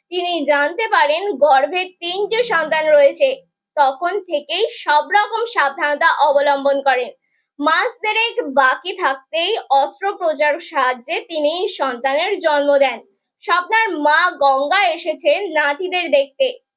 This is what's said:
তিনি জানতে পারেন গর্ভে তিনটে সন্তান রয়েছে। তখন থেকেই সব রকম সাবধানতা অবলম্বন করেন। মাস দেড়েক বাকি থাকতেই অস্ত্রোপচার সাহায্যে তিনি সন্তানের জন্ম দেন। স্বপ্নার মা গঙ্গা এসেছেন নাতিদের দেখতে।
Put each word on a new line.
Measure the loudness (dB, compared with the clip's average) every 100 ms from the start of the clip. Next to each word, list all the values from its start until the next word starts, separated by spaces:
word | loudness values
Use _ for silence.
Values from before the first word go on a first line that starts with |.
| _
তিনি | -6 -4 -2 0
জানতে | 0 0 -2 0
পারেন | 2 2 0 -4
গর্ভে | 0 4 4 2 -2 -6 -8
তিনটে | -8 -6 -2 -2
সন্তান | 0 -2 0 -2 2
রয়েছে। | 4 4 4 -2 -2 _ _ _
তখন | 0 0 0 -4 -4
থেকেই | -4 -6 -4 -4 -4
সব | -4 0 0 2
রকম | 0 0 -2 -2
সাবধানতা | 0 0 0 -2 2 2
অবলম্বন | 2 2 4 2 2 0 0
করেন। | 0 0 -2 -10 _ _ _ -4
মাস | 0 0 0 -4
দেড়েক | -4 -2 -2 -4 -2
বাকি | 2 2 0 -6
থাকতেই | -4 -4 -4 _ -4 -2 -4 0
অস্ত্রোপচার | 0 0 -2 -6 -4 -2 0 0 -2
সাহায্যে | -4 -2 -2 -2 -6 -8
তিনি | -6 -2 -2 -2 -4
সন্তানের | -4 -6 -2 -2 -2 -2 -2
জন্ম | 0 0 2 2
দেন। | 2 -2 -14 _ _ _
স্বপ্নার | -2 -2 0 0 0
মা | 0 2 2 2
গঙ্গা | 2 2 2 2 2 2
এসেছেন | 0 -4 -2 0 0 0
নাতিদের | 0 0 -2 -4 -4 0
দেখতে। | 0 0 -2 -4 -4 _